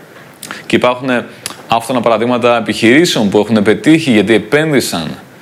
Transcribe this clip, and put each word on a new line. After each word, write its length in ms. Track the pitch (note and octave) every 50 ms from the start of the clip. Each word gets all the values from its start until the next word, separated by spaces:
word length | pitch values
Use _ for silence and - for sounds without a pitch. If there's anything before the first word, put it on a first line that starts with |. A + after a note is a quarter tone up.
| - - - - - - - - - - - - -
Και 100 | - -
υπάρχουν 340 | G#2+ A2+ B2 B2 B2 C3+ C3 B2 A#2 G#2 - - - - - - - - -
άφθονα 340 | A2+ A#2 - - C3 B2
παραδείγματα 560 | G#2+ A#2 A2+ G#2 A2+ B2 B2 A#2+ A#2 A#2+ A#2+ A#2
επιχειρήσεων 720 | A2 A2 G#2+ - A#2 A2+ B2+ D3+ F3 E3+ - C#3 A2 G2
που 80 | F#2+ G#2+
έχουν 260 | G#2 - A#2 G#2+ G2
πετύχει 480 | A2 G#2 - - D3+ D#3+ D#3+ - C#3
γιατί 220 | A#2 G#2 G2 G2 A2+
επένδυσαν 800 | G#2 F#2+ - - D3 D#3 D#3+ D3 A#2+ - - - E2+ D2+ - - - - - - -